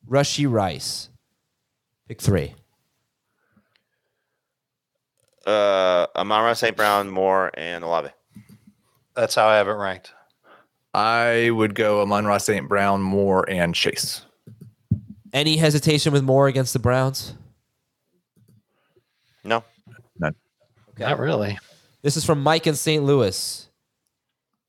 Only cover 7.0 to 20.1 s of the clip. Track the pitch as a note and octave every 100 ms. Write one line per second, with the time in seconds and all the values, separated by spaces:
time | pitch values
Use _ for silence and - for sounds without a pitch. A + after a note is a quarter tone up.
7 | G2 F#2+ F#2+ F#2+ F#2 - E2 E2+ E2+ E2+
8 | C#2+ _ _ - - - _ _ _ _
9 | _ - A2+ - G#2+ G#2+ G2 G#2 G2 F#2
10 | - _ _ _ _ - _ _ _ -
11 | G#2+ A#2 A#2+ A#2 A#2 A2+ A2 G#2 G#2+ G#2
12 | G2+ G#2 G#2+ G2+ - G2+ C#2 G2+ G2+ G2
13 | F#2+ G2 G2 F#2+ - F#2 F2 E2+ - -
14 | - - - _ - - - _ _ -
15 | - - - C3 D3+ D#3 D#3+ D3+ D#3+ D3
16 | D#3 C#3+ C3+ C3 C#3 C3 B2+ B2 A#2+ B2+
17 | C3 C3+ - - - _ _ _ _ _
18 | _ _ _ _ A2+ A2 _ _ _ _
19 | _ _ _ _ G#2 A#2 - _ - A#2
20 | _